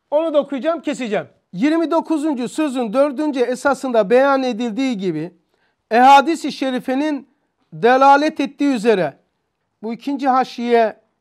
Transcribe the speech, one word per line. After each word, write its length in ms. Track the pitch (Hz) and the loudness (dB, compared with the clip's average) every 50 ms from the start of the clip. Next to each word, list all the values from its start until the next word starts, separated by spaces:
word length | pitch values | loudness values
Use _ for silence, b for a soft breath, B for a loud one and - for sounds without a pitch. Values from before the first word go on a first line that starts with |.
| _ _ | _ _
Onu 240 | - 294 330 330 302 | -2 -2 -2 0 0
da 40 | 302 | 0
okuyacağım, 400 | 277 277 285 269 226 311 339 320 | -2 -2 -6 -6 -4 -4 -6 -4
keseceğim. 460 | - - 277 202 254 220 208 185 147 123 _ _ _ _ - | -6 -6 -6 -6 -6 -4 -4 -6 -6 -8 _ _ _ _ -6
Yirmi 380 | 175 220 302 320 330 330 294 | -2 -2 0 0 0 -2 0
dokuzuncu 580 | 330 330 - - 320 311 269 320 294 233 247 220 | -2 -2 -2 -2 -4 -4 -2 -4 -4 -4 -6 -6
sözün 440 | - - 311 302 240 262 247 220 196 | -4 -4 -4 -4 -4 -4 -4 -2 0
dördüncü 480 | 262 277 302 269 233 302 302 262 277 | 0 0 0 0 -4 -4 -4 -2 -2
esasında 720 | 247 233 254 247 - 285 269 254 - 262 240 226 214 185 | -2 -2 -4 -2 -2 -2 -2 -2 -4 0 0 0 2 4
beyan 320 | 240 254 269 277 277 269 262 | 4 4 4 4 2 0 0
edildiği 560 | 254 247 202 247 240 208 202 269 262 247 190 | -2 -4 -4 -6 -6 -4 -4 -4 -4 -4 -4
gibi 360 | 196 185 160 151 156 180 - _ _ _ _ _ _ _ _ _ _ _ | -4 -4 -4 -6 -8 -10 -12 _ _ _ _ _ _ _ _ _ _ _
ehadis-i 640 | 220 233 254 262 277 277 262 320 330 - - 294 - | 2 4 8 8 8 8 6 2 -2 -4 -4 -8 -6
şerifenin 760 | - 285 262 254 254 254 - 254 269 294 311 294 262 226 _ _ _ _ _ _ _ _ _ - | -4 -4 -4 -4 -4 -4 -4 -2 -2 -2 -2 -4 -6 -8 _ _ _ _ _ _ _ _ _ -8
delalet 680 | 156 160 233 254 262 269 277 277 285 294 311 311 - | 0 2 4 4 6 6 6 6 6 4 0 -2 -2
ettiği 340 | 285 269 - - 285 285 269 | -6 -6 -4 -2 -2 0 0
üzere 420 | 226 190 240 220 190 170 143 - _ _ _ _ _ _ _ _ _ _ _ _ _ - | 0 2 2 2 2 0 -4 -6 _ _ _ _ _ _ _ _ _ _ _ _ _ -12
bu 100 | 220 233 | -12 -12
ikinci 360 | 220 - 277 285 247 262 269 | -8 -6 -6 -6 -2 -2 0
haşiye 720 | 247 262 254 254 - - 240 240 240 233 226 214 - - _ _ _ _ | 0 0 -2 -2 -6 -8 -2 0 2 2 2 0 -2 -8 _ _ _ _